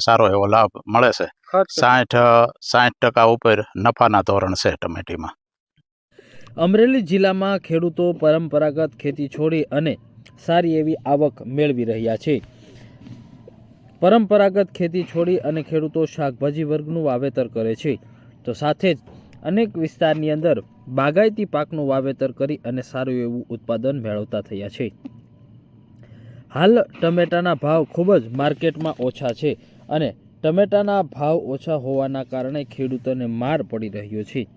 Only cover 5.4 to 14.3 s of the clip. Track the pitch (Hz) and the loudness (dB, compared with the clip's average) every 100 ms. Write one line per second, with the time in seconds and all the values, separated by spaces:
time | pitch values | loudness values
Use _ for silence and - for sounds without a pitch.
5.4 | _ _ _ _ _ _ _ _ - - | _ _ _ _ _ _ _ _ -20 -20
6.4 | - - 175 214 247 262 165 190 190 190 | -12 -2 2 4 4 4 2 2 2 2
7.4 | 196 190 - 165 170 160 175 165 156 160 | 0 -2 -2 0 0 0 0 2 2 2
8.4 | 160 147 151 143 156 - 143 143 143 - | 2 0 0 0 -4 -4 -6 -4 -6 -4
9.4 | 156 160 143 139 160 110 - - - - | -2 0 -2 -2 -2 -4 -10 -20 -20 -10
10.4 | - 170 170 160 156 160 139 143 147 - | 0 0 2 0 0 -2 0 2 0 -2
11.4 | 117 139 147 123 113 110 113 113 160 127 | -6 -2 0 0 -2 -2 -2 -2 -2 -2
12.4 | - - - - - - - - - - | -4 -20 -20 -20 -20 -20 -20 -20 -20 -20
13.4 | - - - _ - - 180 226 202 | -20 -20 -20 _ -20 0 4 4 4